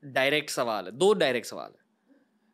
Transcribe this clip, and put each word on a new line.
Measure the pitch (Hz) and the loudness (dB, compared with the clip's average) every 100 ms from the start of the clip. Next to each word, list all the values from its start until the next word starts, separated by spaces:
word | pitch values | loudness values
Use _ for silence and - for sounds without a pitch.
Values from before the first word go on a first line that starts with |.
डायरेक्ट | 147 131 135 147 151 | -4 0 2 2 -2
सवाल | - 123 107 | -4 -2 -2
है, | 92 | -4
दो | 110 185 | 0 2
डायरेक्ट | 208 139 123 101 | 4 2 0 -4
सवाल | 98 55 | -12 -14
है। | - _ _ _ _ _ _ _ | -16 _ _ _ _ _ _ _